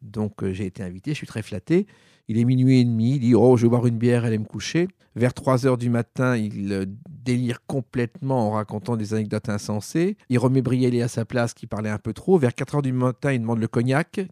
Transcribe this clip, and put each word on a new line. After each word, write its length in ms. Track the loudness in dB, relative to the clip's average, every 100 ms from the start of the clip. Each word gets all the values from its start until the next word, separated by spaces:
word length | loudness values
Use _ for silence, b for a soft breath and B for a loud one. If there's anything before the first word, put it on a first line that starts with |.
Donc, 400 | -14 -6 -6 -4
euh, 100 | -6
j'ai 140 | -4 -6
été 160 | -8
invité, 300 | -12 -10 -8
je 60 | -8
suis 100 | -8
très 160 | -10
flatté. 420 | -8 -10 0 0 0 b b b -4
Il 120 | 0
est 60 | 2
minuit 340 | 4 6 6
et 40 |
demi, 340 | 4 2 0 2
il 20 |
dit : « 160 | 4 6
Oh, 200 | 8 8
je 120 | 6
vais 20 |
boire 160 | 4 2
une 140 | 2
bière, 260 | 2 2 0
allez 140 | -2
me 60 | -4
coucher. » 420 | -8 -4 -2 -2 -6 _ -2
Vers 200 | 0 0
trois 320 | 0 2 2
heures 100 | 0
du 140 | 0
matin, 440 | -2 -2 -2 0 0
il, 380 | -2 -6 -6
euh, 120 | -4 -6 -8 -18
délire 520 | -10 -2 -2 -2 -6 _
complètement 800 | -6 -4 -4 -4 -6 -4 0 0
en 40 |
racontant 440 | -2 -4 -8 -4 -4
des 160 | -2
anecdotes 360 | -4 -2 -4 -4
insensées. 680 | -6 -4 -6 -4 -2 -2 -4 b
Il 100 | 2
remet 240 | 4 2
Brielli 400 | 2 0 2 0
à 40 | -2
sa 180 | -4 -4
place, 280 | -2 -2
qui 140 | -4 -10
parlait 240 | -6 -4
un 80 | -6
peu 140 | -6
trop. 260 | -8 2 4
Vers 160 | 4 0
quatre 180 | -4
heures 80 | -2
du 120 | -2
matin, 380 | 0 -2 -2 -2
il 100 | -2
demande 180 | -2 -2
le 80 | -2
cognac, 540 | 0 2 0 0 -6 -8